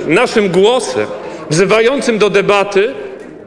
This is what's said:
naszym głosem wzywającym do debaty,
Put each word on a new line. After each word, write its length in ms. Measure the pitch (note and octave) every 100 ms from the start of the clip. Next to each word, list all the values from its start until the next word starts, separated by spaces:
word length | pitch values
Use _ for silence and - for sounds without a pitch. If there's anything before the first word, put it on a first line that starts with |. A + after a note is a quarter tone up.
| -
naszym 420 | A3 B3 A3+ G3+
głosem 560 | F3 G#3 B3 - G#2 G#2 - - - -
wzywającym 680 | D#3 F#3+ G#3+ A3+ C#4 A#3+ G#3+
do 120 | G#3
debaty, 640 | G3+ F#3 G3+ G3 G3 A3+ C4+ - - - -